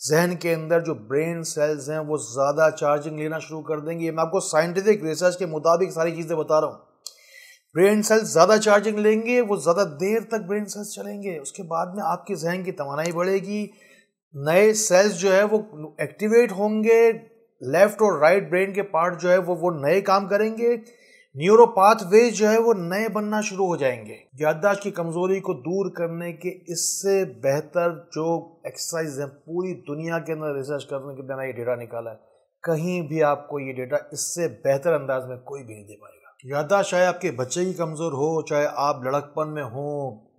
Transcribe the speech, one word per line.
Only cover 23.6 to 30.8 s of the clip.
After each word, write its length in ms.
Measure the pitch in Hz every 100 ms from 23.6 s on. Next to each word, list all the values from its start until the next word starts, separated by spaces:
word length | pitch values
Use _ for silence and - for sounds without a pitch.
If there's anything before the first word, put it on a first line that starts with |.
| 190
हो 100 | 156
जाएंगे। 400 | 135 117 107 110 _ 131
याददाश्त 420 | 151 160 202 202
की 80 | 202
कमज़ोरी 500 | 170 165 165 185 190
को 140 | 190
दूर 340 | 151 135 190 185 170
करने 360 | 170 165 170
के 160 | 160 175 - -
इससे 520 | 165 - - 196 196
बेहतर 840 | 175 113 135 143 151 175 170 160 131
जो 120 | 147 160 165 - _ 135
एक्सरसाइज 520 | - - 165 160 135
हैं, 100 | 139
पूरी 440 | 139 - 170 185
दुनिया 440 | 151 143 147 165 165
के 140 | 156
अंदर 240 | 156 156 139
रिसर्च 280 | 131 143